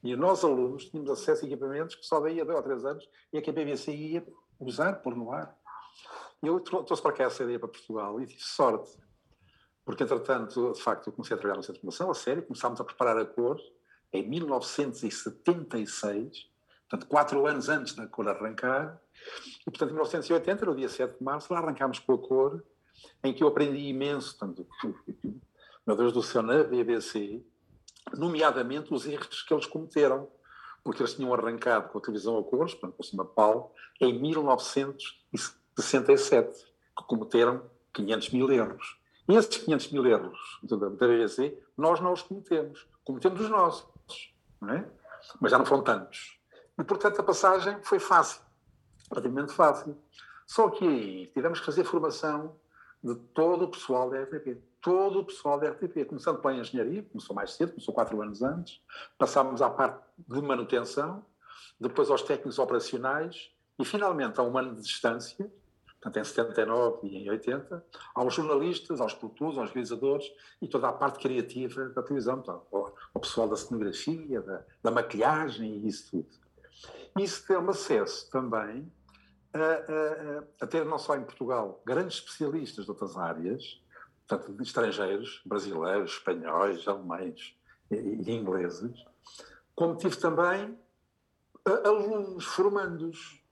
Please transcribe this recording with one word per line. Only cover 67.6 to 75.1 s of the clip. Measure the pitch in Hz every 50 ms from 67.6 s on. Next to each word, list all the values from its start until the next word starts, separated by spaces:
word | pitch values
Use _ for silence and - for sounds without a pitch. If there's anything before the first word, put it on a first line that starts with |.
| 139 - 185 175 - _ - - - - -
aos | - 123 127 -
jornalistas, | - 160 151 151 139 151 175 180 - - - 165 131
aos | 123 107 -
produtores, | - - 110 - - 147 160 147 135
aos | 117 104
realizadores | - 127 120 107 120 107 123 139 139 143 - - - _ - - - _
e | - -
toda | - 131 113 104
a | -
parte | - - - - -
criativa | - 131 127 123 120 123 - 123 131 123 - 135 131 131
da | - 131 120
televisão, | - 143 139 117 113 127 135
portanto, | - - 87 87 - _
ao, | - 98 98 - - - - - _
ao | -
pessoal | - - - - 113 107
da | 107 95
cenografia, | - - 123 113 107 101 90 - - - 160 165 160 147 131 113
da, | 92 95 95 87 - _ _ _ _
da | 113
maquilhagem | 110 120 113 -